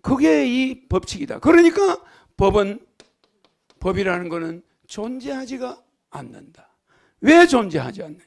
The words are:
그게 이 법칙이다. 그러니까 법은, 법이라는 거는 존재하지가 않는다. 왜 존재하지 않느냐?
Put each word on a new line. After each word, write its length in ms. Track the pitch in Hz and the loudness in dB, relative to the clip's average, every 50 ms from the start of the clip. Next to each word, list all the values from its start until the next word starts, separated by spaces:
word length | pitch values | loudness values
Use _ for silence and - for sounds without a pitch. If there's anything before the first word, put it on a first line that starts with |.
그게 460 | - - 269 254 285 320 311 294 277 | 0 -2 0 2 2 2 4 2 0
이 400 | 247 240 254 262 262 254 - _ | 0 0 -2 -2 -4 -6 -12 _
법칙이다. 520 | _ 185 185 - - - 190 - - - - | _ -4 -4 -4 -6 -10 -10 -10 -10 -10 -2
그러니까 640 | - 285 339 339 339 339 339 403 403 381 349 - _ _ _ _ _ _ _ | 2 6 6 8 6 6 4 2 0 0 -2 -4 _ _ _ _ _ _ _
법은, 420 | - 196 196 196 208 202 196 202 240 - _ _ _ - _ _ _ _ _ _ _ _ _ _ _ _ _ _ _ | 0 0 2 2 2 0 0 -6 -12 -16 _ _ _ -20 _ _ _ _ _ _ _ _ _ _ _ _ _ _ _
법이라는 500 | - 185 190 190 196 190 180 175 180 170 | -6 -4 -4 -2 -2 -4 -4 -4 -6 -8
거는 340 | 165 170 170 160 165 175 _ _ _ _ _ | -8 -8 -8 -10 -12 -14 _ _ _ _ _
존재하지가 920 | _ - 208 208 233 254 262 240 277 277 262 262 233 269 254 254 247 - _ _ _ _ _ _ _ | _ -12 -12 -10 -10 -10 -10 -10 -10 -10 -10 -10 -12 -10 -10 -10 -12 -12 _ _ _ _ _ _ _
않는다. 580 | - 143 127 117 - - - - _ _ _ _ _ _ _ _ _ _ _ _ _ _ | -18 -18 -18 -18 -20 -20 -20 -20 _ _ _ _ _ _ _ _ _ _ _ _ _ _
왜 260 | - 247 320 339 349 | 4 6 8 8 6
존재하지 560 | 339 277 240 214 185 156 151 123 123 - - - | 6 4 0 0 -2 -6 -6 -6 -8 -12 -14 -16
않느냐? 200 | 151 151 _ _ | -16 -18 _ _